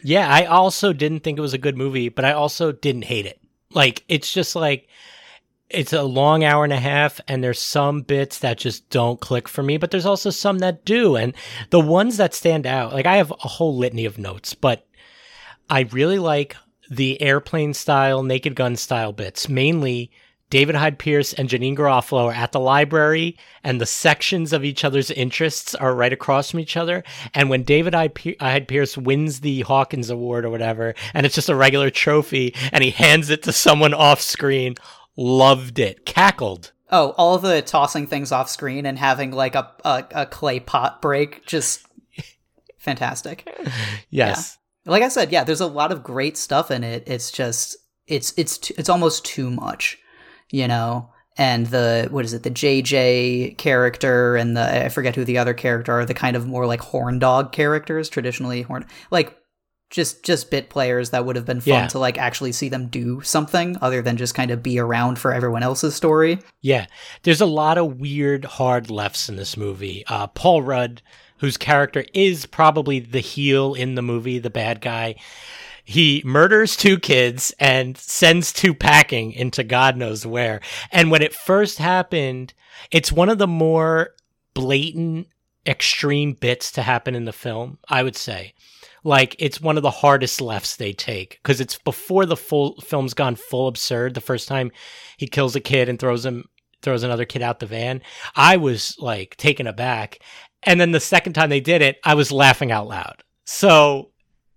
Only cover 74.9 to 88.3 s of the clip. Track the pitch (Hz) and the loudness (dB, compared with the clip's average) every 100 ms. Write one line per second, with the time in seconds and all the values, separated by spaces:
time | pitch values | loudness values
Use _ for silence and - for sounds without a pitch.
74.9 | 113 113 107 - - - - - - - | -6 -6 -10 -18 -20 -20 -20 -20 -20 -2
75.9 | 104 156 143 131 139 175 214 220 - 202 | 4 4 4 2 4 6 6 4 2 4
76.9 | 190 - 131 123 127 - - 143 131 127 | 4 4 4 4 0 -6 2 4 4 0
77.9 | 131 - - 165 170 165 - 196 151 - | -8 -8 2 4 4 2 0 0 2 4
78.9 | 147 147 123 110 117 127 - 113 123 131 | 6 6 0 -4 -6 -4 -4 0 2 4
79.9 | 123 117 110 113 120 117 107 - - - | 2 -2 -6 -6 -2 -2 -4 -10 -14 0
80.9 | 180 165 160 151 - - 190 208 - 160 | 4 6 6 4 -2 0 2 2 0 0
81.9 | 185 180 170 135 127 127 _ _ - - | 0 0 -2 -4 -6 -12 _ _ -20 -2
82.9 | 165 - 151 180 220 196 165 160 160 160 | 0 2 2 4 4 0 2 2 2 2
83.9 | 160 165 _ _ _ _ - 131 139 156 | 0 -2 _ _ _ _ -6 -2 -2 -2
84.9 | 156 165 160 - _ _ _ - 139 - | -6 -6 -6 -10 _ _ _ -6 -2 -2
85.9 | - 147 143 147 131 123 123 - - 110 | 0 0 0 0 -2 -2 -4 -4 -4 0
86.9 | 120 - 123 113 - 131 110 123 139 - | -2 -2 -6 -8 -10 -10 -8 -10 -14 -4
87.9 | 135 131 - - | -2 -2 -4 -8